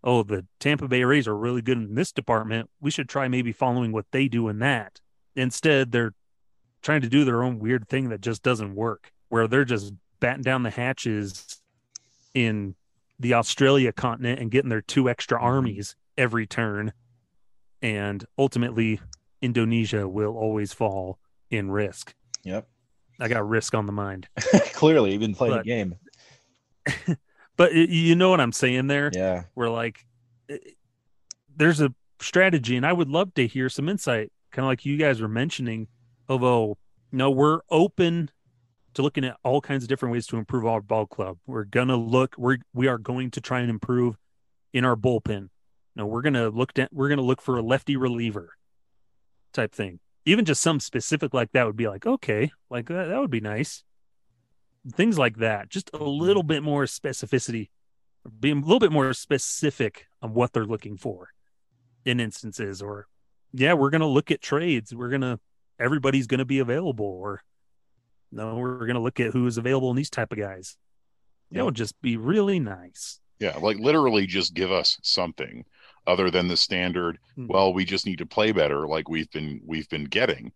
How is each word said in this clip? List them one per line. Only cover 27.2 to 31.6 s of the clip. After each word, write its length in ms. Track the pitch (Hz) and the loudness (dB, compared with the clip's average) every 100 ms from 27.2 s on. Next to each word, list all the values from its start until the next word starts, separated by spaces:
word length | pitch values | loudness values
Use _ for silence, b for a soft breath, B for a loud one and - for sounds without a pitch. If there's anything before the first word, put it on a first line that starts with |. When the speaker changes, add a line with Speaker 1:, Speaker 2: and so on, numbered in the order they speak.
| _ b b - | _ b b 4
Speaker 1:
but 140 | 175 | 6
y-, 140 | 160 170 | 8 6
you 260 | 170 165 170 | 4 4 6
know 140 | 185 | 6
what 100 | 180 | 6
I'm 100 | 120 | 4
saying 360 | - 127 127 135 | 2 2 2 2
there? 240 | 143 147 | 0 0
Speaker 2:
Yeah. 300 | 92 95 90 87 | -2 -2 -2 -6
Speaker 1:
Where, 160 | - 117 | -4 -2
like, 360 | 117 117 110 _ _ _ _ _ | -2 -6 -8 _ _ _ _ _
it, 280 | 143 - _ _ _ _ _ _ - _ | -14 -14 _ _ _ _ _ _ -20 _
there's 260 | 143 | 2